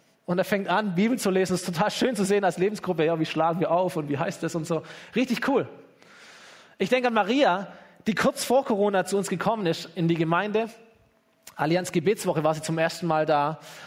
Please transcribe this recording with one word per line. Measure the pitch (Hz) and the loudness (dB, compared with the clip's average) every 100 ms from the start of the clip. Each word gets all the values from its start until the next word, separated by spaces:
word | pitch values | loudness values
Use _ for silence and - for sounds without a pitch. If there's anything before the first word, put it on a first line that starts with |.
| _ _ | _ _
Und | - 180 | -4 -2
er | |
fängt | 180 202 196 | 0 0 0
an, | 180 214 | -2 0
Bibel | 170 220 254 | 0 2 2
zu | 208 | 0
lesen. | 185 185 | 0 0
Es | 180 | -2
ist | - | -4
total | 165 208 | -2 -2
schön | - 254 | 0 0
zu | 214 | 0
sehen | 190 202 | 2 2
als | 190 170 | 2 0
Lebensgruppe, | 190 208 - 170 | -2 -2 -4 0
ja, | 156 165 | 2 2
wie | 156 | -2
schlagen | 160 160 165 | 0 0 0
wir | 151 | 0
auf | 165 185 165 | 2 0 -2
und | 147 | -4
wie | 139 | -4
heißt | 170 - | -4 -4
das | 165 | -6
und | 170 160 | -6 -4
so. | 160 - - - 220 | -6 -6 -18 -6 -4
Richtig | 254 233 - | -2 -2 0
cool. | 262 135 - - _ - - - - - - - _ | 0 -2 -10 -20 _ -20 -20 -20 -20 -20 -20 -20 _
Ich | 196 | 0
denke | 254 247 | 2 2
an | |
Maria, | 220 202 262 247 180 190 - - - - | 2 2 4 4 2 -4 -14 -20 -8 -4
die | |
kurz | 202 262 285 | 2 0 0
vor | - 247 | 2 2
Corona | 269 208 208 196 | 2 2 2 2
zu | 170 196 | 0 -2
uns | 185 | -2
gekommen | 180 196 226 180 | -2 0 0 0
ist | 165 - - | -2 -6 -2
in | 165 | 0
die | |
Gemeinde. | 170 165 170 208 208 226 - - _ _ _ _ _ - - | 2 2 2 2 -2 -2 -8 -20 _ _ _ _ _ -20 -4
Allianz | 151 175 175 | 0 0 0
Gebetswoche | 175 160 208 185 156 | 0 0 0 0 2
war | 151 | 2
sie | 151 | 0
zum | - 160 | -2 0
ersten | 165 - 175 | 0 0 0
Mal | 156 156 | 0 2
da. | 147 143 156 - - | 2 2 -4 -12 -20